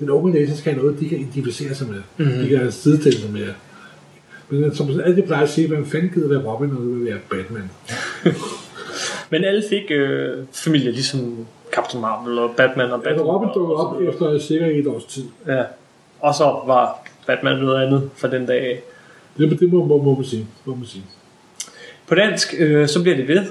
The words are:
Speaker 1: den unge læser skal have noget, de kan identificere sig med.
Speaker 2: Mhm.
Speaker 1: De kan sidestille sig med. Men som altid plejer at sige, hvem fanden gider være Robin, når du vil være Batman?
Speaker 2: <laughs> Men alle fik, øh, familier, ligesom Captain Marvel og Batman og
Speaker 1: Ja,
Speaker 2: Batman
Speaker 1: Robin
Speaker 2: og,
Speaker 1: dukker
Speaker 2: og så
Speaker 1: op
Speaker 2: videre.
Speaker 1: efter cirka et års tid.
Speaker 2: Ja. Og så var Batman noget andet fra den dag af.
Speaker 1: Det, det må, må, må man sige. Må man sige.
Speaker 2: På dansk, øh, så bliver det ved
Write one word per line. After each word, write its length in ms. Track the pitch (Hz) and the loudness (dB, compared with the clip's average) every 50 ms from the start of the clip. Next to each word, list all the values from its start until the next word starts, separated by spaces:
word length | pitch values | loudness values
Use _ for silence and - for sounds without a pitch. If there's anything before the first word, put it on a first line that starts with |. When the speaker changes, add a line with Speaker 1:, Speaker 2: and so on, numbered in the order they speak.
Speaker 1:
den 100 | 147 139 | -2 0
unge 220 | 143 156 170 185 | 2 2 4 4
læser 240 | 165 151 143 139 147 | 4 4 2 2 0
skal 160 | - - 160 | -2 -2 -2
have 100 | 143 131 131 | 0 0 0
noget, 160 | 151 147 - | 0 0 0
de 80 | 156 147 | -4 -4
kan 100 | 170 139 | -4 -4
identificere 560 | 139 123 123 139 131 123 117 - 151 139 135 | -6 -6 -6 -4 -4 -4 -4 -6 -6 -8 -8
sig 120 | 135 135 113 | -8 -8 -8
med. 380 | 104 95 90 - - - 156 | -10 -10 -14 -10 -4 0 0
Speaker 2:
Mhm. 120 | 143 123 127 | 0 2 0
Speaker 1:
De 100 | 123 123 | 2 2
kan 240 | 139 131 123 120 | 2 2 2 0
sidestille 460 | 107 - - 147 156 151 - 147 120 110 | -2 0 4 4 4 6 6 4 4 4
sig 100 | 107 104 | 0 -6
med. 160 | 104 104 104 98 98 - - - - - - - - - - - - - _ - - - - - | -6 -6 -8 -8 -10 -14 -18 -20 -20 -20 -20 -20 -20 -20 -20 -20 -20 -20 _ -20 -20 -18 -8 -2
Men 240 | 143 139 151 147 143 | 0 2 2 2 2
som 140 | - 147 139 139 185 - | 0 0 0 0 2 2
altid 180 | 180 175 196 | 4 4 4
plejer 200 | 190 - 156 143 | 4 2 2 2
at 80 | 151 143 | 2 2
sige, 180 | - 160 165 151 | 2 2 2 2
hvem 180 | 156 151 143 | 0 -2 -2
fanden 240 | - - 156 175 185 - | -2 -2 0 0 0 0
gider 140 | 175 156 143 | 0 2 2
være 100 | 139 131 117 110 | 2 0 0 -2
Robin, 160 | 110 113 143 143 | -4 -2 -2 -2
når 80 | 135 123 | -2 -4
du 140 | 120 120 120 | -4 -4 -4
vil 100 | 120 120 | -2 -4
være 120 | 113 104 95 - - | -4 -6 -6 -8 -8
Batman? 400 | 98 95 92 95 113 107 98 92 - - - - - - - - - - - | -8 -6 -8 -8 -10 -10 -10 -12 -14 -16 -14 -12 -10 -8 -8 -10 -6 -2 0
Speaker 2:
<laughs> 1040 | 175 143 - - - - - - - - - - - - - - - - - - - | 0 0 -2 -6 -10 -12 -12 -16 -16 -16 -16 -14 -12 -10 -8 -8 -8 -8 -10 -6 -2
Men 140 | 160 156 190 | -2 0 2
alle 180 | 190 202 214 208 - | 2 2 0 0 0
fik, 200 | 208 202 196 - | -2 -2 -2 0
øh, 440 | 151 143 139 139 139 139 135 135 123 131 131 - | 0 0 2 0 0 -2 -2 -4 -6 -8 -10 -12
familier, 400 | - - - 165 156 143 127 123 | -10 -6 0 2 2 2 2 0
ligesom 540 | 117 131 135 - - 135 123 120 117 113 113 113 - - - - - | -2 -2 -4 -4 -4 -4 -4 -6 -8 -10 -12 -14 -18 -20 -12 -6 -4
Captain 260 | - - - - 123 | -4 -4 -4 -4 -4
Marvel 380 | 113 113 110 107 120 120 120 120 | -4 -4 -4 -4 -4 -4 -2 -2
og 120 | 117 117 117 | -2 0 2
Batman 340 | - 131 127 131 131 123 123 | 2 2 2 2 0 -2 -2
og 120 | 123 123 117 | -2 -2 -2
Speaker 1:
Ja, 60 | 131 | -2
Speaker 2:
Batman 160 | 147 160 151 | 0 0 0
Speaker 1:
Robin 220 | 156 180 196 226 196 | 0 0 0 0 0
Speaker 2:
og, 60 | - | 0
Speaker 1:
dukker 200 | 202 175 165 156 | 0 0 0 0
Speaker 2:
og 40 | 156 | 0
så 60 | 175 - 175 | -2 -2 -2
Speaker 1:
op 60 | 208 | -2
Speaker 2:
videre. 120 | 185 160 131 | -2 -2 0
Speaker 1:
efter 240 | - 175 151 151 147 151 | 0 0 0 0 0 0
cirka 200 | - 156 160 165 160 151 147 | 0 0 0 2 2 2 0
et 80 | 143 | 0
års 180 | 143 120 110 - | 0 -2 -6 -8
tid. 200 | - - 135 135 139 - - - | -12 -12 -12 -12 -12 -14 -10 -4
Speaker 2:
Ja. 160 | 160 135 127 117 - - - _ _ _ _ _ _ _ - | -2 -2 -2 -2 -4 -8 -18 _ _ _ _ _ _ _ -2
Og 140 | 147 147 143 | 0 2 2
så 100 | - 156 | 4 4
var 640 | 139 120 110 120 127 127 123 120 - - - - - - _ - | 2 2 2 2 2 4 4 4 2 0 -6 -14 -20 -20 _ -4
Batman 300 | - 131 - - 135 135 | -4 -2 0 0 0 0
noget 300 | 131 135 135 131 131 131 | 0 0 0 2 2 2
andet 240 | 131 139 135 135 139 - | 2 2 2 0 -2 -6
fra 120 | - - 127 | -6 -4 -2
den 180 | 127 127 123 | -2 -2 -2
dag 140 | 120 127 123 | 0 0 0
af. 200 | 131 123 120 123 - - - - - - - - - - - 143 | 0 -2 -6 -6 -10 -18 -20 -20 -20 -20 -20 -20 -20 -8 -2 0
Speaker 1:
Det, 220 | 151 156 156 - | 2 2 2 4
det 120 | 175 175 | 4 4
må, 120 | 180 175 156 | 4 4 4
må, 180 | 143 147 143 | 4 4 4
må 120 | 139 139 135 | 4 4 2
man 100 | 135 127 | 2 0
sige. 220 | - 117 110 107 101 - - - | -4 -4 -6 -6 -8 -14 -14 -12
Må 100 | 135 131 | -10 -10
man 120 | 123 120 | -10 -10
sige. 180 | 110 - 95 95 95 - - _ _ _ _ _ _ _ - - - - - - - - - _ - | -14 -14 -16 -18 -18 -20 -20 _ _ _ _ _ _ _ -14 -14 -14 -16 -20 -20 -20 -20 -10 _ 0
Speaker 2:
På 60 | - | 2
dansk, 400 | 175 208 214 180 - - - - - | 2 2 2 2 -2 -4 -2 0 2
øh, 300 | 165 151 151 147 147 143 | 4 4 4 4 4 4
så 140 | - 180 | 2 2
bliver 140 | 170 180 165 | 2 2 2
det 120 | 135 127 131 | 2 2 2
ved 120 | 160 196 196 190 | 2 2 0 -2